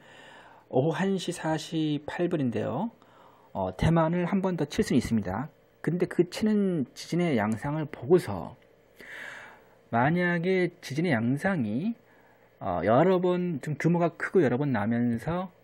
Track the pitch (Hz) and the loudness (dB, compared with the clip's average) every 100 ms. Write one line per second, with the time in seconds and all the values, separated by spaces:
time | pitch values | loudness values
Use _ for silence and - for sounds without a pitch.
0 | - - - - - - - 127 156 156 | -12 -20 -20 -20 -20 -20 -2 2 2 2
1 | 196 190 180 165 160 160 - 160 156 147 | 0 0 -4 -4 -2 -4 -2 -2 0 -2
2 | - - 175 170 127 110 107 110 233 - | -4 -4 -2 0 0 -2 -2 -4 -4 -8
3 | - - - - - - 95 - 160 165 | -20 -20 -20 -20 -10 -4 -4 0 2 4
4 | 160 175 175 196 185 170 143 - 214 143 | 2 0 0 0 0 -2 -2 -2 2 2
5 | - 113 90 98 156 - _ _ - 175 | 2 0 -2 -4 -6 -12 _ _ -4 0
6 | 175 - 175 - 214 208 196 170 123 - | 0 0 0 0 0 2 2 0 -4 -8
7 | - 170 175 120 104 110 143 151 147 - | -4 0 2 2 0 -2 -4 -4 -6 -6
8 | 120 175 - 95 64 - _ _ _ - | 2 2 2 -6 -8 -14 _ _ _ -20
9 | - - - - - - - _ _ 117 | -20 -16 -16 -16 -20 -20 -20 _ _ 2
10 | 135 175 180 175 175 185 175 - - 139 | 2 2 0 0 0 0 0 -4 -8 -4
11 | 175 117 117 143 196 180 107 113 202 233 | 0 0 0 0 0 -2 -2 -2 -4 -6
12 | _ - _ _ _ - - 87 92 120 | _ -20 _ _ _ -10 -4 0 4 6
13 | 180 185 180 180 180 151 - 147 160 170 | 6 4 2 0 -2 -4 -6 -2 2 2
14 | 170 - - 196 131 123 147 117 104 117 | 0 -2 0 2 4 2 0 0 0 0
15 | 120 113 131 175 190 - | 0 -2 -2 -4 -6 -12